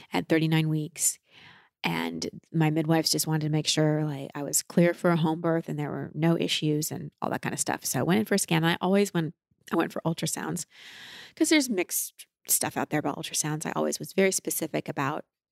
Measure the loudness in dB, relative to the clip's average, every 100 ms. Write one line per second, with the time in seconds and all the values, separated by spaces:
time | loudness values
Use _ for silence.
0 | -6 -4 2 2 4 4 2 0 -4 -2
1 | -2 -2 _ -20 -20 -20 _ _ -4 -2
2 | -4 -4 -8 -10 -4 2 2 2 4 4
3 | 4 0 0 0 2 0 2 2 4 2
4 | 0 -4 -8 -8 -4 -4 0 4 4 4
5 | 2 4 2 2 0 0 -2 -6 -6 -6
6 | -8 0 2 2 2 0 0 0 -2 -6
7 | -10 -6 -4 -2 -4 -4 -2 -2 -2 0
8 | 2 2 2 0 2 2 2 2 2 2
9 | 2 0 -2 -6 _ _ -4 0 0 -2
10 | -2 -2 -4 -4 -6 -6 -10 -16 -20 -20
11 | -18 -18 -20 -2 2 4 2 -2 -2 -4
12 | -6 -10 -20 _ -2 0 0 -2 -2 -2
13 | -2 -6 -6 -4 -2 -4 -4 -2 -2 -4
14 | -4 0 2 0 -4 -6 -4 -4 -4 -4
15 | -4 -4 -10 _ _